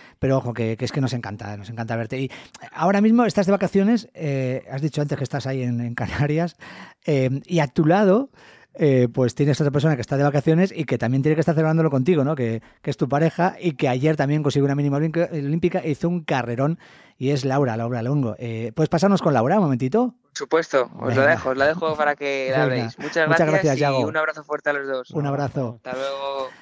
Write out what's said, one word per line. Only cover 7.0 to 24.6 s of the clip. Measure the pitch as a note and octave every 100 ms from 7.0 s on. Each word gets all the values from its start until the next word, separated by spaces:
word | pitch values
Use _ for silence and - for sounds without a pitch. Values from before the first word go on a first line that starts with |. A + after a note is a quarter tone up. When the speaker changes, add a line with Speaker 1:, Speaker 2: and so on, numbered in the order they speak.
| -
Speaker 1:
eh, | C#3 C3 C#3 -
y | F3
a | C#3+
tu | - D#3
lado... | G3 G3 A3 C#4 - - - _ -
Eh, | D3+ C3 A#2+
pues | C3 A#2+
tienes | - D3 C3+
otra | D3
persona | C#3 D#3 B2+
que |
está | - C#3
de |
vacaciones | C#3+ C#3+ E3 D#3+ F#3+
y | E3+ C3+
que | B2
también | A#2 C3+
tiene | D3+
que | D#3
estar | E3 D3+
celebrándolo | D#3 D#3+ D#3+
contigo, | C3+ C3 D#3+
¿no? | C3+ D#3
Que, | A2+ A2+ - _
que | D3
es | -
tu | C3
pareja | C#3+ D#3+ - F3+ -
y | F3
que | C3 C#3
ayer | B2+ D#3 D#3
también | C#3+ D3+
consiguió | C#3+ C#3+ C#3
una | C#3+
mínima | C#3+ C#3
olímpica, | D#3+ D#3+ E3+
olímpica | D#3+ C#3 D#3+ E3+ F3+
e | E3
hizo | C3+ E3+
un | F3
carrerón | D3+ C3+ A#2 A#2+ D3 E3+ - - - -
y | C3
es | C#3
Laura, | C3 C#3 C3 A2+
Laura | A#2 B2
Longo. | A#2 D3 A#2 -
Eh, | A#2 A2+ A2+ -
¿puedes | D#3
pasarnos | E3 G3 G3
con | D#3+
Laura | B2 B2+ G#3
un |
momentito? | D#3 B2 B2+ G#3+ B3 -
Speaker 2:
Por | _ -
supuesto, | C#3 D#3+ E3 C3+ A#2+ -
os | B2+
Speaker 1:
Venga. | A#2+
Speaker 2:
la | C#3+
dejo, | E3 C3+
os | C3
la | C#3+
dejo | E3+ D#3+ D3+
para | D3 C#3+
que | C#3+ C#3 C3
la | C3 C3
Speaker 1:
Venga. | B2+
Speaker 2:
veáis. | A2+ -
Muchas | D3 E3 D#3
Speaker 1:
Muchas | E3 D#3
Speaker 2:
gracias | D#3+
Speaker 1:
gracias, | D#3 C3+
Speaker 2:
y |
Speaker 1:
Yago. | C#3+ C3 A#2
Speaker 2:
un | D#3
abrazo | D#3 D3+
fuerte | D3 D3